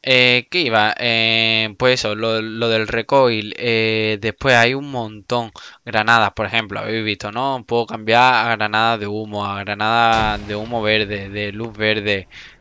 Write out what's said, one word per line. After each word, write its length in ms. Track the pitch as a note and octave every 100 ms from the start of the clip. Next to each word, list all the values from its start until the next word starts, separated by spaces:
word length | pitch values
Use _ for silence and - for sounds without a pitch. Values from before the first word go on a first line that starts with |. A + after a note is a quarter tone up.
Eh, 440 | - B2+ B2 B2 A#2+
¿qué 100 | F3+
iba? 340 | D3 A2+ G#2+ -
Eh, 760 | A#2+ A2+ A2+ A2+ A2+ A2+ A2 G2+
pues 220 | B2+ B2+
eso, 140 | A2
lo, 260 | G#2+ A2+ A2
lo 260 | A2 A2 A#2
del 180 | A2+ G#2+
recoil. 680 | A#2 A2 C#3 B2+ A2 G#2+ -
Eh, 600 | A#2+ A2+ A2 A2 A2 G#2+
después 340 | A2 - C3+
hay 200 | A#2+ A#2
un 160 | C3+ C#3+
montón. 600 | C3 A2 G#2+ G2 B2 A#2 - - -
Granadas, 480 | - A2+ G#2+ A#2 G#2
por 140 | - G#2
ejemplo, 320 | A2+ G#2+ G2
habéis 260 | - A2
visto, 280 | G#2+ G2+ G#2
¿no? 320 | A2 C3+ C3 A2
Puedo 200 | A#2+ A2+
cambiar 600 | A2 G#2+ A#2 B2+ B2 A#2
a 100 | A2+
granadas 440 | G#2+ G#2+ A2+ A2+
de 80 | G2+
humo, 360 | G#2+ G#2+ G#2
a 140 | G2+ G2+
granadas 840 | G2+ G#2 G#2+ A#2 A#2 A2+ A2 G#2 G#2
de 80 |
humo 260 | G#2 A2+ A#2+
verde, 480 | G#2+ G#2+ G#2 G#2 G2
de 220 | G2+ G#2
luz 260 | G2+ A#2 G#2+
verde. 520 | G#2+ G#2+ G#2 G2 F#2 - - _